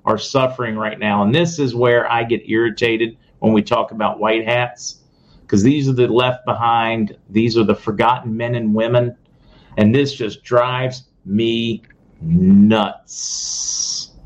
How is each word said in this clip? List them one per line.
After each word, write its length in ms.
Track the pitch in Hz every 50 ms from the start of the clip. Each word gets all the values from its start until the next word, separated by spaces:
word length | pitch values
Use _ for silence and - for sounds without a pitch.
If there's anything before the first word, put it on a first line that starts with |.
| -
are 140 | 107 110 104
suffering 560 | - - - 135 131 127 - - 120 113 107
right 240 | 107 110 107 107 98
now. 240 | 107 104 101 104 101
And 100 | 104 135
this 240 | 165 175 165 -
is 160 | - 143 123 113
where 340 | 120 123 120 120 120 110 117
I 120 | 120 117 113
get 240 | 117 113 101 -
irritated 720 | - 107 110 117 117 107 - 120 117 113 110 113 113 - - _ _ _ _
when 120 | - 110
we 120 | 110 104 104
talk 260 | - 120 113 - -
about 300 | 113 110 107 98 - -
white 280 | 107 110 110 113 107
hats, 540 | 113 120 123 123 120 - - - - - - _ _ _ _ _ _ _ _ _
'cause 160 | - 107 101 98
these 260 | 131 147 151 135 135
are 40 | 131
the 140 | 123 123
left 380 | 107 107 123 123 127 123 - -
behind. 720 | 123 107 104 120 117 117 117 113 113 113 113 107 104 - - _ -
These 260 | 98 110 117 117 110
are 60 | 117 107
the 100 | 101 104
forgotten 640 | - - 113 104 92 113 117 127 127 - 117 110
men 160 | 113 120 120 123
and 220 | 120 113 107 107
women. 400 | 110 113 117 123 123 120 120 - - _ _ _ _ _ _ _ - - _ -
And 180 | - 107 104 120
this 180 | 143 143 131 -
just 300 | - 117 101 87 - _
drives 640 | - 123 120 123 127 127 127 131 127 - - - _ _ _ -
me 560 | 92 98 110 113 113 117 117 - - - - - _ _ _ _ _ _ -
nuts. 1900 | 80 80 85 90 92 95 98 101 104 107 110 110 101 - - - _ - - - - - - - - - - - - - - - - - - - - - - - -